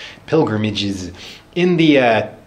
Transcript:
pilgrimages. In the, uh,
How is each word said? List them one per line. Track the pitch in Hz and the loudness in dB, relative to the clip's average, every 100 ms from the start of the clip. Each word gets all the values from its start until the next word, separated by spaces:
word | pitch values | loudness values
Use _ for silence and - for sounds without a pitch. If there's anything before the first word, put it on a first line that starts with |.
| - - - | -20 -20 -2
pilgrimages. | 160 120 107 107 98 101 92 87 - - - - | 0 0 0 -2 -4 -4 -6 -10 -14 -18 -20 -10
In | 180 180 165 | -2 0 2
the, | 160 139 | 4 4
uh, | 123 113 - - | 4 2 -2 -8